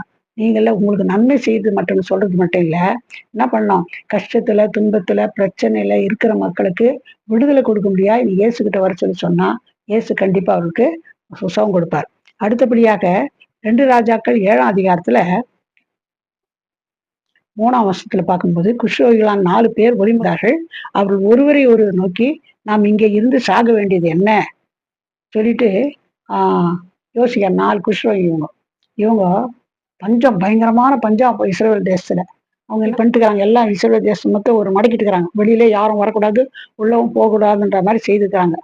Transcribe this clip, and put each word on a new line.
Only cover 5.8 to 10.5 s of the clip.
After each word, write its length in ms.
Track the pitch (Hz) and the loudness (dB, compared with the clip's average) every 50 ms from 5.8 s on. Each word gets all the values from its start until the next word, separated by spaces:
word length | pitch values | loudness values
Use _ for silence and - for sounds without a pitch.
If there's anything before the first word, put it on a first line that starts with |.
| 202 202 208 202 196 | -2 0 0 0 0
இருக்கிற 320 | 196 214 - - 226 214 | -2 -2 -2 0 0 0
மக்களுக்கு 680 | 202 190 185 180 - 202 196 180 - 226 247 294 269 _ - - _ _ | 0 -2 -4 -4 -2 -4 -4 -2 0 0 0 0 -2 _ -20 -20 _ _
விடுதலை 380 | 214 220 233 277 285 285 269 233 | -4 -2 0 2 2 2 2 2
கொடுக்க 260 | 240 214 208 185 196 | 0 0 0 0 -2
முடியாது. 360 | 196 185 190 202 220 247 254 | 0 0 0 0 0 0 0
நீ 80 | 214 190 | -2 0
இயேசுகிட்ட 460 | 185 208 233 233 - 226 214 180 196 | 0 0 0 0 -2 -4 -4 -2 -2
வர 140 | 190 190 185 | -2 -2 -2
சொல்லி 180 | - 208 196 185 | -2 -4 -6 -4
சொன்னா, 460 | 180 - 175 175 170 185 196 226 233 _ _ _ _ _ | -4 -4 -2 -2 0 0 -2 -4 -6 _ _ _ _ _
இயேசு 300 | - 208 226 220 - 240 | -4 -4 -4 -2 -4 -4
கண்டிப்பா 400 | - 196 196 180 196 180 208 | -2 -2 0 0 0 0 0